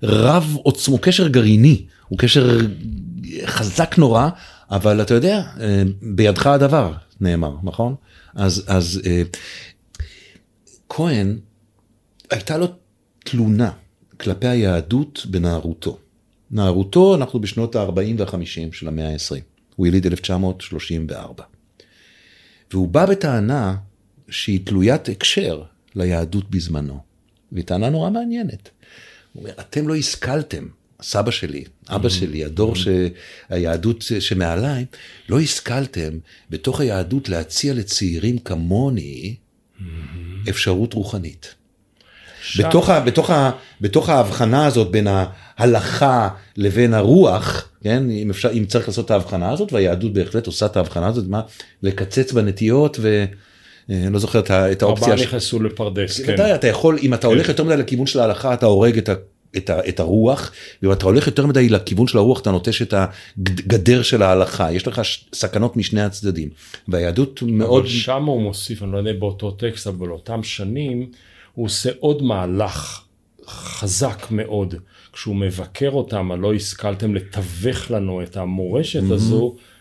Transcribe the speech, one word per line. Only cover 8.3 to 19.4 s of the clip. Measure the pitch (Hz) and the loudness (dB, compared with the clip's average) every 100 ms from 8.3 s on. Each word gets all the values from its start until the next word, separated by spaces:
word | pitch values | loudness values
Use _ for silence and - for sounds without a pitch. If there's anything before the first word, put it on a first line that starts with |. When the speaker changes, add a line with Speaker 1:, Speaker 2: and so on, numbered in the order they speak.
| - | -2
Speaker 1:
אז, | 95 90 - | -2 -2 0
אז, | 95 85 92 92 | 0 0 -2 0
אה, | 87 87 - - - - _ _ - - - - _ _ _ _ _ - | 0 0 -6 -16 -18 -20 _ _ -12 -12 -12 -20 _ _ _ _ _ -12
כהן, | - 170 117 98 110 - _ _ _ _ _ _ _ - | -4 0 2 0 -2 -10 _ _ _ _ _ _ _ -8
הייתה | - - 156 | -6 -4 -2
לו | 180 180 _ _ _ _ | -2 -4 _ _ _ _
תלונה | - 120 110 104 110 - _ _ _ - | -4 0 2 2 0 -4 _ _ _ -10
כלפי | 104 90 123 | -6 -2 0
היהדות | 123 101 87 80 123 147 - - | 2 2 0 0 -2 -2 -8 -6
בנערותו. | 92 85 82 85 82 90 - _ _ _ _ - | -2 0 -2 -4 -6 -8 -8 _ _ _ _ -8
נערותו, | 107 95 90 98 170 190 180 | 0 2 2 2 4 6 4
אנחנו | 127 117 | 0 -4
בשנות | 101 117 117 113 | -4 -4 -2 -2
הארבעים | 95 160 107 113 | 0 0 -2 -2
והחמישים | 92 90 82 82 80 | -4 -4 -8 -8 -10
של | - 80 | -10 -8
המאה | 78 80 | -6 -6
העשרים. | 78 - 71 | -6 -8 -10